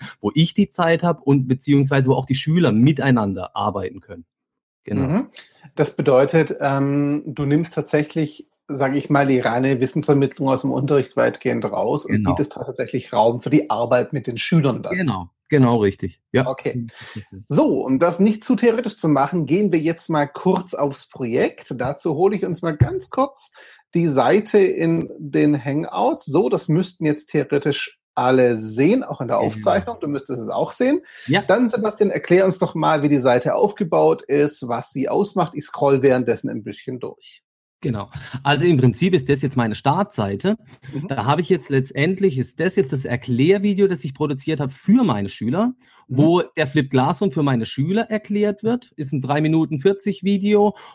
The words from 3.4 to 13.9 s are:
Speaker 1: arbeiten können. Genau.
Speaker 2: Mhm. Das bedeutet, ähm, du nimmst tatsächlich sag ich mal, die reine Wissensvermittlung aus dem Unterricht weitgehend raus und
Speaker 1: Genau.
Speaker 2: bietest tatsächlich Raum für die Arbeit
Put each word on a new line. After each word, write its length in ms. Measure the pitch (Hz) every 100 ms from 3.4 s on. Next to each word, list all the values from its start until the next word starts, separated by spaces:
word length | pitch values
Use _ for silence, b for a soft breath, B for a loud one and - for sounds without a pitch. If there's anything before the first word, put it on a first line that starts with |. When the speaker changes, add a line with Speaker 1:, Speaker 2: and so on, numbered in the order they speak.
| 90 110
Speaker 1:
arbeiten 440 | 104 101 92 92
können. 240 | - 87 - _ _ _ _ _
Genau. 240 | - 110 135
Speaker 2:
Mhm. 180 | 185 285 B B B B
Das 220 | - 151 -
bedeutet, 580 | 147 127 143 165 151 -
ähm, 640 | 143 139 139 143 143 147 -
du 180 | 127
nimmst 300 | 139 151 165
tatsächlich 720 | - 156 151 151 165 151 - - _ -
sag 240 | 139 135
ich 160 | 143 -
mal, 160 | 143 139
die 140 | 131
reine 400 | 113 123 131 131
Wissensvermittlung 680 | 127 160 143 143 139 - 135
aus 140 | 131
dem 80 | 135
Unterricht 460 | 127 139 143 - -
weitgehend 480 | 120 - 131 117
raus 420 | 110 95 107 151 -
und 60 |
Speaker 1:
Genau. 220 | 107 98
Speaker 2:
bietest 180 | 87 147
tatsächlich 600 | - - 131 120 127 -
Raum 300 | 120 117 120
für 80 | -
die 180 | 151 -
Arbeit 420 | 107 117